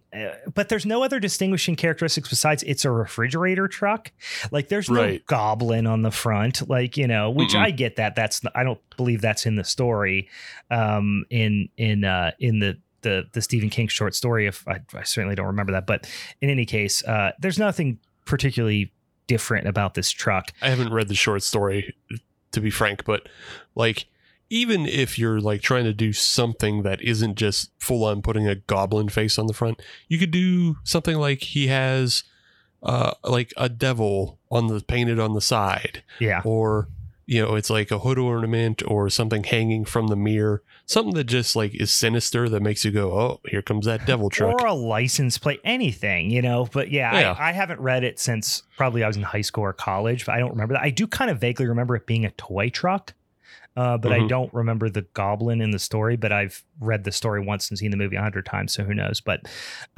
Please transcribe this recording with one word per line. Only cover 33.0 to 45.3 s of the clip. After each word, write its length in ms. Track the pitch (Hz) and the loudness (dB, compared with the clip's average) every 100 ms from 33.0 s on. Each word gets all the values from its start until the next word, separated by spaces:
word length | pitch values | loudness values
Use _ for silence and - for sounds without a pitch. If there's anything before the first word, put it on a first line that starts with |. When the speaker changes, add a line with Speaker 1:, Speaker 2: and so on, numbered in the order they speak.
| - - | 0 -2
Speaker 2:
like, 300 | - 123 120 - | 0 0 0 -2
a 140 | 123 | -4
devil 720 | 117 135 120 107 98 98 - - | 0 0 2 2 2 -2 -6 -2
on 160 | 120 113 | 0 2
the, 160 | 107 | 0
painted 380 | - 123 120 117 | 0 2 2 2
on 160 | 110 107 | 2 2
the 60 | |
side. 600 | - 117 98 95 - - - - | 2 2 2 0 -4 -8 -14 -4
Speaker 1:
Yeah. 220 | 110 107 | 0 0
Speaker 2:
Or, 460 | 110 110 110 107 104 - - - - | 2 2 2 2 -2 -6 -16 -14 -2
you 120 | 117 107 | 0 2
know, 80 | |
it's 160 | 107 - | 0 0
like 220 | 110 104 | 0 0
a 80 | 104 | 0
hood 180 | 123 131 | 0 2
ornament 640 | 123 117 113 113 113 110 - | 2 0 0 2 2 0 0
or 200 | 104 101 | 2 2
something 320 | - 110 110 | 2 0 0
hanging 420 | 101 117 113 110 107 | 0 0 2 0 0
from 220 | 117 110 | 0 2
the 80 | 101 | 2
mirror, 480 | 104 107 107 104 _ - - | 2 2 2 0 _ -16 0
something 260 | 220 220 | 0 2
that 120 | 175 117 | 0 2
just, 300 | 123 117 113 | 0 2 0
like, 240 | 107 107 | 0 0
is 140 | 101 | 0
sinister 560 | - 113 117 - 120 117 | 2 4 2 0 0 2
that 140 | 107 | 2
makes 200 | 104 104 | 0 0
you 60 | 107 | 2
go, 220 | 104 98 | 2 2
"Oh, 280 | 95 123 - - | 2 0 -2 -4
here 140 | 104 | -4
comes 240 | - 107 107 | 0 0 0
that 220 | 113 - | 0 0
devil 240 | 127 101 | 0 0
truck." 280 | - 226 247 | 2 2 2
Speaker 1:
Or 60 | 233 | 2
a 80 | |
license 640 | 165 117 110 127 - 127 | 0 0 0 0 2 0